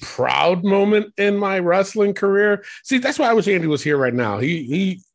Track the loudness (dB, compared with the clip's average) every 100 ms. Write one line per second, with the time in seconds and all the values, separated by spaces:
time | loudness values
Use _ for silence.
0 | -12 -4 0 2 2 2 0 2 2 2
1 | -2 -2 0 0 -2 -2 0 0 0 0
2 | 0 0 0 2 2 0 -6 -16 -2 -2
3 | 0 0 2 2 2 0 0 -2 0 0
4 | 0 0 -2 -2 -2 -4 -4 -2 -2 -4
5 | _